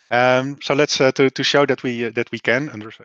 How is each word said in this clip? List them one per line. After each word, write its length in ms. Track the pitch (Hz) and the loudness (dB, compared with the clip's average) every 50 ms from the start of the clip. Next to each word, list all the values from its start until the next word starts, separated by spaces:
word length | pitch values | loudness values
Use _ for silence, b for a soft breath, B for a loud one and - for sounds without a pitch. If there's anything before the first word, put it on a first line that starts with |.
| B B | B B
Um, 460 | 117 123 123 127 127 127 131 139 143 - | 0 2 4 4 2 2 0 -4 -8 -8
so 120 | - - 139 | -4 -2 0
let's, 280 | 139 147 - - - | 2 2 2 2 2
uh, 100 | 139 131 - | 2 2 4
to, 160 | - 135 131 | 2 2 2
to 140 | - - 131 | 0 0 -2
show 220 | - - 143 143 | 0 2 2 2
that 180 | 135 127 - - | 2 0 -2 -4
we, 220 | 127 120 117 120 | -6 -4 -4 -6
uh, 60 | 113 101 | -4 -4
that 160 | 120 117 - | -6 -6 -6
we 80 | - 113 | -8 -6
can 300 | - 127 120 131 151 151 | -2 0 0 0 -2 -6
under, 220 | - 107 104 113 - - | -10 -12 -14 -14 -16 -20